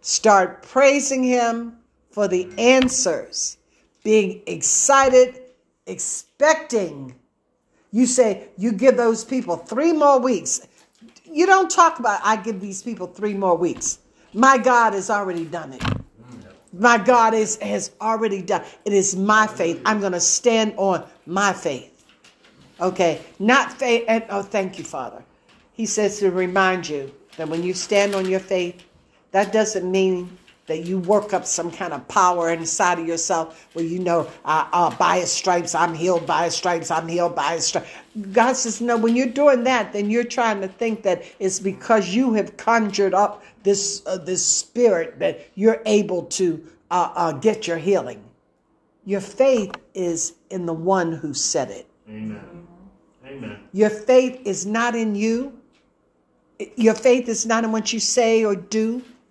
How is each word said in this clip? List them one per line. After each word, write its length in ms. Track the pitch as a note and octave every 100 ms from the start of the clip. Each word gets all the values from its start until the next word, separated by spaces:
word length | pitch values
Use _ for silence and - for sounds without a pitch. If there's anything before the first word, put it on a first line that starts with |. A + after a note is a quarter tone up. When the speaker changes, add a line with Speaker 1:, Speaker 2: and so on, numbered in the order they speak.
Speaker 1:
Start 600 | - - A3 G3+ F3+ -
praising 640 | - C4 C#4 C#4+ C#4 C4+
him 540 | B3+ B3 A#3 A#3 A#3 A#3 _ _ _
for 180 | - G3+
the 200 | F3+ F3+ -
answers, 960 | A#3 C4 B3+ - F#3 D3 - - - - _ _ _ _
being 400 | G#3+ A3 F#3+ - -
excited, 960 | E3+ - - - C#4 C4+ B3+ B3+ - - _ _ _ -
expecting. 1300 | F#3+ - - - _ D4 D#4+ D#4 A#3 F3 C#3+ C3+ - _ _ _ _ _ _ _
You 160 | G#3 B3
say, 420 | - A#3 G3 - -
you 140 | G#3+
give 260 | G3 C4 A#3+
those 260 | A#3 A3+
people 320 | - C4 E3+ E3
three 360 | - A3 D#4+
more 260 | D#4+ D4 C#4
weeks. 420 | B3 G#3 - - - _ _ _ A3+ _
You 220 | _ D#4 F#4
don't 240 | F#4+ F#4
talk 280 | - E4 E4
about, 220 | A#3 G3+
"I 140 | G3 A3
give 240 | G3 G3
these 220 | G3 F#3+
people 240 | - G#3 F3+
three 280 | - G#3
more 220 | G3 F#3+ E3
weeks." 440 | E3+ - - - _ _ _
My 240 | - C4 C4+
God 340 | A3 A#3+ A3+
has 160 | G3 F#3
already 360 | G#3 F#3+ E3+
done 280 | E3 E3 D3+
it. 100 | B2+ - - - _ A#2+ - - - _ F3
My 220 | A#3 A#3
God 360 | F#3+ A#3+ A3+
is, 220 | A3 A3 -
has 360 | G#3 G3+ F#3+ _
already 420 | G#3+ A3+ A3 G3
done. 200 | F3 F#3 - -
It 80 | -
is 220 | G3+ F#3+
my 320 | F#3 G3 G#3+ G#3+
faith. 340 | - E3+ E3+
I'm 160 | - G#3+
gonna 180 | G3 F3+
stand 560 | E3 - A#3+ A3+ A3 -
on 280 | G3 F3 - _
my 280 | - F3+ G3+
faith. 520 | F#3 E3 C3 G#2+ _ _ _ - _ _ _ - _
Okay, 400 | F#3 F#3 E3+ D3+ - _
not 340 | G3+ C4+ -
faith. 320 | - B3+ A#3 A#3
And, 160 | A3+ A3
oh, 140 | G3+
thank 340 | G3 G#3 F#3+ F#3
you, 80 |
Father. 400 | D3 D3 A#2+ - - _ _ _ _
He 140 | - A3
says 320 | A3 G3+ G3+
to 140 | G3
remind 560 | F3+ F3+ F#3 F#3+ F#3 D3
you 240 | D3 C3+ - _ -
that 120 | D#3+
when 140 | E3
you 120 | F3
stand 420 | F3+ - G3+ G3+ G3
on 120 | F#3+
your 120 | F#3+
faith, 420 | F#3+ F#3+ F3 F3 - _ _ _ _
that 220 | F#3+ G3
doesn't 360 | G#3+ G#3+ G3 F3+
mean 480 | F#3+ F#3+ F3+ F3+ F3+ _ _ -
that 200 | D#3+ E3+
you 120 | F#3+
work 360 | F3 G#3 G#3
up 100 | F#3
some 260 | - - E3+
kind 220 | - F3+
of 140 | C#3+ -
power 420 | - F3+ F3+ E3
inside 480 | E3 E3 - F#3 F3
of 80 | E3
yourself 600 | E3 E3 F3 D#3+ - _
where 100 | -
you 140 | E3 F3+
know, 280 | F3 E3+ D3+ -
uh, 220 | - D#3 -
uh, 180 | E3+ E3+ -
"By 220 | F3+ F3+
his 120 | E3
stripes, 440 | - - F3 E3
I'm 200 | E3 E3+
healed, 320 | E3 F3 F3 E3
by 200 | D#3 E3+
his 80 |
stripes, 360 | - F#3 E3+ D#3+
I'm 160 | D#3+ E3
healed, 280 | E3+ F3
by 200 | E3+ C#3+
his 120 | E3 -
stripes." 220 | F3 - - - A3 G3
God 220 | G3+ A#3
says, 260 | B3 A#3 A3+
"No, 160 | A#3+ A#3
when 180 | A3+
you're 120 | A#3+ C4
doing 380 | B3 D4 C4
that, 280 | A#3+ B3+ G3+
then 160 | G#3 G#3
you're 140 | A3+
trying 360 | A#3 B3 A#3 G#3
to 60 | F#3+
think 340 | - A3+ G#3+
that 200 | G3 F3 - -
it's 220 | F#3+ F#3+
because 480 | F#3+ F#3+ - A3 F3+
you 180 | G3+ C4
have 220 | G#3+ F#3 -
conjured 560 | - A#3 G#3+ G3 G3
up 300 | F#3 G3+ - - _
this, 400 | G3 G3 - - -
uh, 100 | F#3
this 280 | D#3 F#3 -
spirit 720 | - - - A#3+ F3+ E3 -
that 220 | E3 - -
you're 280 | - G#3+ A3+
able 380 | A3 G#3 F3 F3+
to, 400 | E3+ - F#3 D#3 - _ _
uh, 200 | F3+ E3
uh, 180 | - E3+
get 340 | C#3+ G#3 - -
your 120 | E3
healing." 460 | D#3 F#3+ C3+ A2 - _ _ _ _ _ _ _
Your 160 | - G3
faith 520 | F#3+ - C4 B3+ F#3+ - _
is 400 | - F3+ E3 - - _
in 160 | F#3+
the 80 | F3
one 400 | D#3+ E3 F#3+ E3+
who 220 | E3 D#3
said 360 | C#3 - D#3+ B2
it. 160 | G2 - _ _
Speaker 2:
Amen. 580 | G#2+ A2 - - E3+ E3+ - F#3+ _ _ _ C3
Amen. 320 | C#3 G#2+ G2+ -
Speaker 1:
Your 180 | F#3 G#3
faith 500 | G#3+ - B3+ B3+ B3 -
is 180 | F#3+
not 300 | F#3+ A3 A#3+
in 200 | A#3 A3+
you. 380 | G3+ A3 A3+ C#4 B3+ _ _ _ _ _ _ _ _ _ _ - -
Your 180 | A3
faith 340 | G#3+ C4 B3+ A#3+
is 160 | G#3+
not 200 | A3+ A3+
in 80 | A3+
what 200 | A3 G#3+
you 80 | A3+
say 440 | - - A3+ A3+
or 100 | A3
do. 480 | G3 - A3 A3 A#3+ B3+ - _